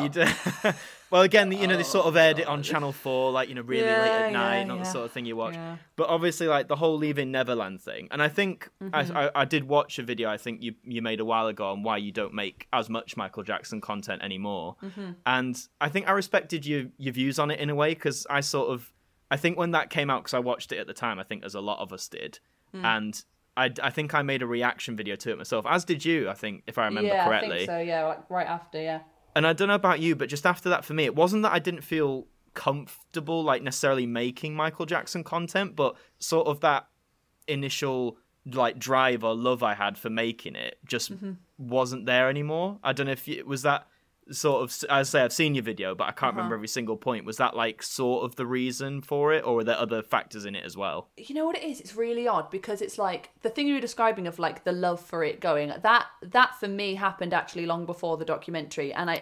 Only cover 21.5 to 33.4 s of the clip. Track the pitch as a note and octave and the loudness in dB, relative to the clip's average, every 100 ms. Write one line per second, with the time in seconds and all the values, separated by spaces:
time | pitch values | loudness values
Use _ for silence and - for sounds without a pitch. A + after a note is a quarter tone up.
21.5 | G2+ G2+ - F#2+ F#2+ - - - - _ | -6 -4 -4 -6 -10 -12 -10 -12 -14 _
22.5 | _ _ F#3+ A2+ A2 G#2+ G#2+ - _ _ | _ _ -2 0 2 -2 -8 -14 _ _
23.5 | - B2+ B2 C3+ D#3+ D3+ D3+ C#3 C3+ B2 | -2 0 0 -4 -2 -2 0 0 -2 -2
24.5 | A#2+ A#2+ - - A2 G2+ G2+ A#2+ F2 - | 0 0 -2 -6 -6 -6 -6 -4 -6 -2
25.5 | A2+ G#2+ F3 F3 D3+ D#3 D#3+ G2 G2+ G#2+ | -2 2 0 0 -2 0 0 0 -4 -8
26.5 | G2 - A#2+ A2 G#2+ G3+ G3 F3 G#2+ G#3+ | -10 -6 -2 0 2 2 2 4 2 2
27.5 | F3 F#3+ E3+ E3+ E3 D#3+ - - F3+ E3 | -2 -2 -2 -2 0 0 -4 -4 -4 -2
28.5 | E3+ - D#3 D#3+ D#3+ - _ _ D3+ D#3+ | -6 -8 -6 -4 -6 -8 _ _ 2 4
29.5 | D#3+ G3 G3+ F#3+ D#3 E3 D3 B2 C#3+ F3+ | 4 4 4 4 4 2 2 0 0 0
30.5 | F3 F3+ F3 - D#3 C#3 C#3+ F3 G#3+ G#3+ | 2 2 0 0 0 2 4 4 4 2
31.5 | F3 E3 E3+ - D#3+ C#3+ C3 - _ _ | 2 0 -6 -2 0 0 -2 -8 _ _
32.5 | - - C#3 D3 - _ E3+ D3 E3 | -6 -2 -2 -6 -18 _ -8 -2 0